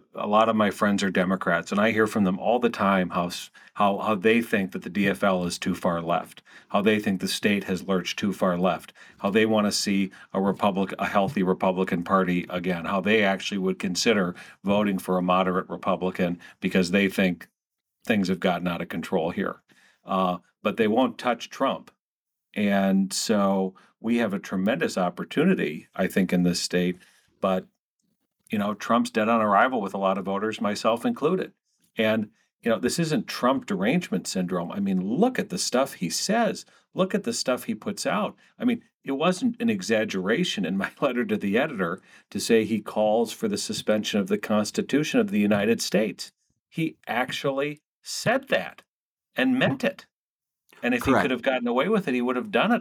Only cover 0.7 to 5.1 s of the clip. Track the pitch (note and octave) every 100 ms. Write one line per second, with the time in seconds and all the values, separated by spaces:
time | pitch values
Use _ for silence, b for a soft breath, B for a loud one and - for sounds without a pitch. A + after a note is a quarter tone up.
0.7 | - G#2 G2 G2 F#2+ F2+ F#2+ - E2+ E2
1.7 | G2+ A2 G#2+ A2 A2 G2 F#2 F2+ A#2+ A#2
2.7 | - G2 G2 F2+ F2 F2 - - B B
3.7 | - G2+ G2+ G#2+ G#2 G#2+ A#2 A#2 G#2+ F#2+
4.7 | F#2+ F#2 F2+ G2